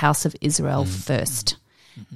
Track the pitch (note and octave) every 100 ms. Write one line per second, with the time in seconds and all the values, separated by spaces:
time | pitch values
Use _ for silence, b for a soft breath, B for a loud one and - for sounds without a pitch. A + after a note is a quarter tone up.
0 | D3 D3+ D#3+ - D3 D3+ C#3+ C3+ F#2+ F#2+
1 | - C3 - B2 - - B B B B
2 | G#2